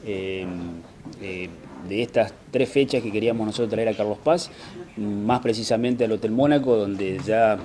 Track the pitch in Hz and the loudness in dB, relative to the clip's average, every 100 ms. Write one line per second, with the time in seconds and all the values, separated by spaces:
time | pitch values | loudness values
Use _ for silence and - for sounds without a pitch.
0 | 113 98 95 95 90 90 87 85 - - | -6 -6 -4 -6 -6 -6 -8 -12 -16 -18
1 | - - 98 92 90 82 - - 90 101 | -18 -12 -10 -8 -10 -12 -18 -14 -4 -2
2 | 117 120 104 - - 127 127 143 135 131 | 0 2 0 -4 -6 0 2 4 4 0
3 | 113 107 113 113 107 104 117 110 113 107 | 0 0 0 0 -2 -2 -2 0 0 0
4 | 104 101 151 170 - - - - - - | -2 0 2 2 0 -14 -16 -16 -14 -8
5 | 104 101 107 123 120 110 110 117 123 123 | -4 -2 0 2 2 -2 0 2 2 2
6 | 113 110 110 113 143 147 131 113 101 98 | 0 0 0 2 4 4 4 2 2 -2
7 | 95 92 92 110 113 101 | -2 -2 0 4 4 4